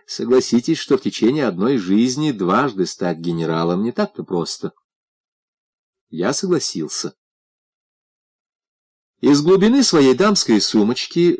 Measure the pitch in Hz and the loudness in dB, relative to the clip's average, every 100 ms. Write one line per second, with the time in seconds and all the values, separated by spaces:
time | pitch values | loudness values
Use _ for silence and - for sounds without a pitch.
0 | _ - 117 127 - 117 120 160 - 139 | _ -10 0 0 2 -2 0 -4 0 -2
1 | 107 - 113 151 127 87 110 135 90 101 | -2 -2 0 0 -2 -2 -2 -2 0 2
2 | 127 127 151 113 87 104 139 98 87 - | 2 0 -4 -2 0 0 0 -2 -6 -4
3 | 90 80 85 82 82 82 85 90 113 123 | -4 -4 -4 -4 -2 -2 -2 -2 -4 -4
4 | 208 - 85 90 80 - - - _ _ | -6 -6 -6 -6 -6 -8 -12 -12 _ _
5 | _ _ _ _ _ _ _ _ _ _ | _ _ _ _ _ _ _ _ _ _
6 | _ 80 92 151 190 170 - 90 76 - | _ -4 -2 -2 -2 -2 -2 -8 -8 -8
7 | - - _ _ _ _ _ _ _ _ | -10 -12 _ _ _ _ _ _ _ _
8 | _ _ _ _ _ _ _ _ _ _ | _ _ _ _ _ _ _ _ _ _
9 | _ _ 123 143 151 190 208 269 254 165 | _ _ 2 2 4 4 4 4 4 4
10 | 135 131 202 202 - 107 - 110 104 123 | 4 4 2 2 2 2 2 0 0 -2
11 | - 170 175 - | -4 0 2 2